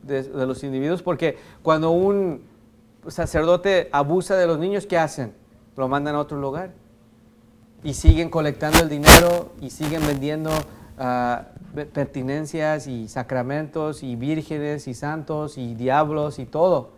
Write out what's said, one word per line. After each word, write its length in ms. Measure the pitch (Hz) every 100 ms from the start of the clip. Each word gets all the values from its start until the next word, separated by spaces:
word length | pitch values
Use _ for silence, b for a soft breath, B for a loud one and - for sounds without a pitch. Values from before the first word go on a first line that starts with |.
de, 200 | 143 139
de 220 | 135 139 131
los 180 | 127
individuos, 380 | 139 131 143 185
porque 360 | 185 156 160 - B B
cuando 280 | - 156 160
un 500 | 170 190 202 190 135 - - - _ _ _ -
sacerdote 800 | - 165 160 160 175 185 185 -
abusa 440 | 147 143 180 180 190
de 100 | 175
los 120 | 160
niños, 260 | 175 202 196
¿qué 120 | 175
hacen? 360 | 160 - 120 - _ - - -
Lo 100 | 131
mandan 280 | 139 147 147
a 40 |
otro 200 | 147 147
lugar. 320 | 139 143 185 - - _ _ _ - _ _ _ - _
Y 100 | 151
siguen 380 | 135 - 156 165
colectando 480 | 165 151 143 151 160
el 100 | 165
dinero 640 | 147 147 185 175 175 - -
y 80 | 131
siguen 380 | - 156 160 151
vendiendo, 420 | 143 143 156 156 156 - B B -
ah, 460 | 127 123 123 120 - - - 143
pe-, 100 | 147
pertinencias 1000 | - 139 - 127 143 156 165 151 156 143
y 200 | 123 110
sacramentos 920 | 131 120 127 123 143 156 160 156 147
y 140 | 135 120
vírgenes 720 | 131 156 151 156 147 147 135
y 80 | 113
santos 640 | 147 156 147 156 151 147
y 160 | 120 113
diablos 640 | 127 139 151 151 147 135
y 80 | 131
todo 420 | 156 175 165 123